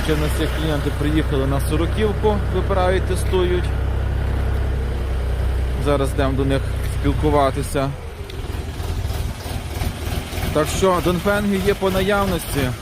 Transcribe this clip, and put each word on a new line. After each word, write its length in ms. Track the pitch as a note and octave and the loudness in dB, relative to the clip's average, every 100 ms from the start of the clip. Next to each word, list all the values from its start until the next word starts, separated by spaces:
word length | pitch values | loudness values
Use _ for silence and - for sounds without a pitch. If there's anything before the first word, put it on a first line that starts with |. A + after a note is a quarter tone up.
Ще 100 | - | 0
в 60 | D3+ | 0
нас 120 | D3+ - | 2 0
є 60 | D#3 D3+ | 0 0
клієнти, 340 | D#3 D3 C#3+ C3+ | 0 0 0 0
приїхали 480 | C#3+ D#3 C#3 C#3+ C3+ | 0 2 2 0 2
на 140 | C#3 | 0
сороківку, 760 | C3+ D3+ E3 - G#3+ G3 G#3+ G#3 - F#3 | 0 0 0 2 0 2 2 2 0 0
вибирають, 480 | F3 G3 F3+ F#3+ | 0 2 4 2
тестують. 600 | F3 F3+ - F#3 F3 F3+ - - - - - - - - - - - - - - - - - - - - - - C3 | 2 0 0 2 2 2 0 0 0 0 0 0 0 0 0 0 0 0 -2 -2 -2 -2 -2 0 0 0 0 0 2
Зараз 280 | C#3+ C3+ | 2 2
йдемо 200 | - C3+ | 2 0
до 120 | C3 C#3 | 2 2
них 160 | C3+ - - - - | 0 0 -2 -2 -2
спілкуватися. 880 | C#3+ C#3 D3+ D3 C#3 C#3+ C#3 D3 C3+ C#3 - - - - - - - - - - - - - - - - - - - - - - - - - | 0 2 2 4 4 2 -2 -2 -2 -4 -10 -12 -10 -8 -6 -6 -6 -6 -4 -4 -2 -4 -4 -6 -6 -6 -6 -4 -4 -4 -4 -4 -6 -4 0
Так 140 | D3+ D3+ | 0 0
що 340 | E3 F#3+ F3+ | 2 2 4
Донфенги 540 | D#3 F3+ G3 G3+ G#3 G3 | 2 0 2 2 2 2
є 160 | F#3 | 2
по 180 | G3 F#3+ | 2 2
наявності. 800 | F#3+ F#3+ G3+ G3 F3 - C#3+ C3 A#2+ | 2 2 2 2 0 -2 -2 0 -2